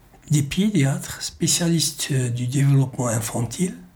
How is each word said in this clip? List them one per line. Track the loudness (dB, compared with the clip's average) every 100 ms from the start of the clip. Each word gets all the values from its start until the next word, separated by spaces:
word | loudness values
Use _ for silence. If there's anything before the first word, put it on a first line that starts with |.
| -20 -20 0
Des | 0
pédiatres | 0 0 2 2 2 0 -6 -10
spécialistes, | -10 -4 -2 0 2 2 0 -4 -2
euh, | -2 0
du | -2 -2
développement | 2 4 4 2 -2 -2
infantile | -2 -2 -4 -4 -2 -4 -4 -16